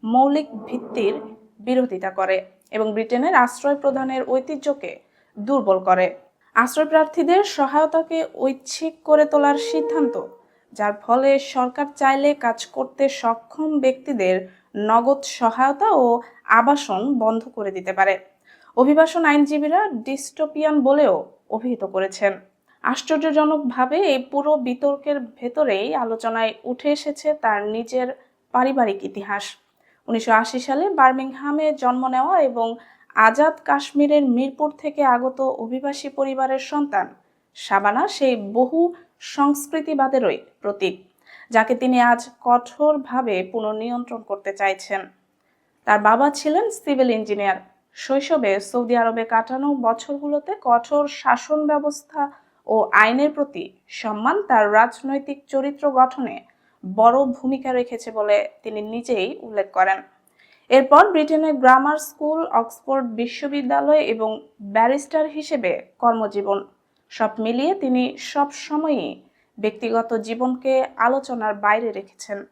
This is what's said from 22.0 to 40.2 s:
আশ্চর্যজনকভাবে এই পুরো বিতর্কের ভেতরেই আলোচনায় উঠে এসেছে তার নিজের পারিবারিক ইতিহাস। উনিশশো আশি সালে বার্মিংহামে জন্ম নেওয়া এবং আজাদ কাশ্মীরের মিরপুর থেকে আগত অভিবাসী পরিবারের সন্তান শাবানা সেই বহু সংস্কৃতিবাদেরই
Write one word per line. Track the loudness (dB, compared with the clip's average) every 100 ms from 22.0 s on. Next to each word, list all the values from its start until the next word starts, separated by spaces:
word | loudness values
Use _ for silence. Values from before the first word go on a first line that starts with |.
| -4 -2 -2 -2 _ _ _ _
আশ্চর্যজনকভাবে | -6 -4 -2 -2 0 2 2 0 -2 -2 0 0 0
এই | 0 -2
পুরো | -4 0 0 -2
বিতর্কের | -2 -2 -2 -4 -6 -6 _
ভেতরেই | -10 -2 0 0 -2 -4
আলোচনায় | -4 -4 -4 -2 -2 -4 -10
উঠে | -4 -2 -2
এসেছে | -2 -6 -4 -2
তার | 0 0 -2
নিজের | -6 -4 -4 -4 -8 _ _ _
পারিবারিক | 0 0 2 0 0 -6
ইতিহাস। | -10 -8 -8 -8 -16 _ _ _ _ -6
উনিশশো | -4 2 2
আশি | 2 -6
সালে | -4 -2 0 4
বার্মিংহামে | 4 6 2 2 -4 0 0 0
জন্ম | 0 0 0
নেওয়া | 0 2 4 2
এবং | 2 -4 -4 -14 _ _ 4
আজাদ | 4 6 2 2 -2
কাশ্মীরের | -2 0 0 4 4 4 0
মিরপুর | 0 -2 -4 -4
থেকে | -10 0 2 2
আগত | 0 -4 -4 -4
অভিবাসী | -6 -6 -6 -8 -10 -4
পরিবারের | -4 -2 -2 -2 -4
সন্তান | -4 -2 -2 -4 -10 _ _ _ -20
শাবানা | -2 0 2 0 -2
সেই | 0 0 0 -2 0
বহু | 0 2 0 0 _ _ -16
সংস্কৃতিবাদেরই | 0 0 0 -2 -6 -4 -2 0 2